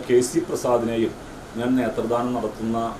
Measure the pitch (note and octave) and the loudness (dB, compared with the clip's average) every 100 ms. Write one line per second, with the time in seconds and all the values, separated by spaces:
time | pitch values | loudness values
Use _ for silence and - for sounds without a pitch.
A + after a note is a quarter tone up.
0 | - B2 B2 E3 - A#2+ B2+ A#2+ A2+ A2+ | 4 4 4 0 0 -2 2 2 2 0
1 | A2 - - - - A2 B2 B2+ A2+ A#2 | 0 -2 -12 -14 -10 -4 0 2 2 0
2 | A2+ A#2+ B2 B2 G#2+ A2 A2+ A2+ A2+ | 0 0 0 -2 -4 -4 -2 -2 -2